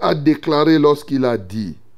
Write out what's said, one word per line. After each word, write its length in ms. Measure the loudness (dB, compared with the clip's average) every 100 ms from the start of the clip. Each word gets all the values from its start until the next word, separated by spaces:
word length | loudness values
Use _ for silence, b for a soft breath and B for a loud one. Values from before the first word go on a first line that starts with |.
a 120 | -2
déclaré 640 | 0 0 0 0 0 4 4
lorsqu'il 460 | 4 2 -2 -2
a 140 | -2 -4
dit, « 400 | -6 -10 -10 -12 -20